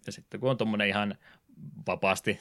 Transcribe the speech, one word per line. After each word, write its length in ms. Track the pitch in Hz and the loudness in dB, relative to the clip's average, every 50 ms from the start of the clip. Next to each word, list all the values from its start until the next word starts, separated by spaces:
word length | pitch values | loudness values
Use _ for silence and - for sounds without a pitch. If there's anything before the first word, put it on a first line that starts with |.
| - | -12
Ja 60 | 104 | -12
sitten 280 | 98 - - _ - 104 | -12 -12 -14 _ -8 -2
kun 100 | 123 131 | 0 0
on 60 | 131 | 2
tommonen 320 | 113 113 110 107 104 104 101 | 2 0 0 2 2 2 2
ihan 260 | 98 104 104 101 - - - - - _ _ _ - - - - - - - | 2 2 0 0 -2 -6 -12 -20 -20 _ _ _ -20 -18 -18 -16 -16 -8 -4
vapaasti 520 | 92 92 - - 95 95 - - 110 98 - | -2 -2 2 2 2 2 2 2 0 -2 -2